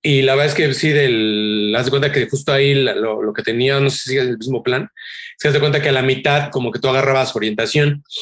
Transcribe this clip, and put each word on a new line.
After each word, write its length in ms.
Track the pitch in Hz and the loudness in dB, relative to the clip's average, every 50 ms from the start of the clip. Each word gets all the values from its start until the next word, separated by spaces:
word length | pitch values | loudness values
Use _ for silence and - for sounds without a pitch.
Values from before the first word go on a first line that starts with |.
| - | 0
Y 180 | 156 143 135 | 2 2 4
la 140 | 135 131 135 | 4 4 2
verdad 100 | 139 147 | 2 2
es 80 | 151 147 | 2 2
que 220 | - 160 147 135 | 0 0 0 0
sí, 140 | - - 151 | 0 0 2
del, 840 | 139 143 139 131 120 113 107 107 107 104 107 107 107 107 104 104 107 | 2 2 2 2 2 2 0 0 0 0 0 -2 0 0 0 0 0
haz 100 | 120 120 | 0 0
de 40 | 127 | 0
cuenta 220 | 135 139 147 143 | 0 0 0 0
que 180 | 139 143 117 - | 0 0 -2 0
justo 240 | - 139 - - 139 | -4 -4 -2 0 2
ahí 220 | 139 139 143 139 | 2 4 4 2
la, 180 | 139 131 120 101 | 2 2 0 0
lo, 300 | 101 110 113 107 107 107 | -2 -2 -2 -2 -2 -4
lo 100 | 107 104 | -4 -4
que 80 | - | -4
tenía, 380 | 104 113 113 120 127 131 139 139 | -4 -2 -2 0 0 2 2 2
no 100 | 139 139 | 2 0
sé 220 | 135 - - 131 | 0 -2 -4 -2
si 40 | 131 | -2
es 120 | 135 131 | 0 0
el 100 | 127 120 | 0 -2
mismo 240 | 110 110 131 131 113 | -4 -4 -4 -4 -2
plan, 220 | - 127 127 131 220 | -2 0 -2 -2 -4
es 580 | - _ - - - - - - - - _ | -6 _ -20 -20 -18 -16 -16 -16 -18 -14 _
que 60 | - | 0
haz 80 | 151 139 | 2 2
de 40 | 147 | 2
cuenta 220 | 147 151 139 147 | 2 2 0 0
que 80 | 139 147 | 0 0
a 20 | |
la 120 | 139 131 127 | 0 2 2
mitad 480 | 135 131 131 - 147 143 147 147 143 | 0 -2 0 0 0 0 0 0 -2
como 200 | - 131 123 117 | -4 -4 -4 -4
que 60 | 104 | -4
tú 100 | 123 120 | -2 -2
agarrabas 480 | 131 127 135 135 135 135 131 127 123 - | 0 0 2 2 2 2 2 0 0 -2
orientación, 680 | 113 104 110 107 110 117 - - 151 147 147 143 143 - _ - - | -2 -2 -2 -2 -2 -2 0 2 2 2 2 0 -2 -6 _ -14 -14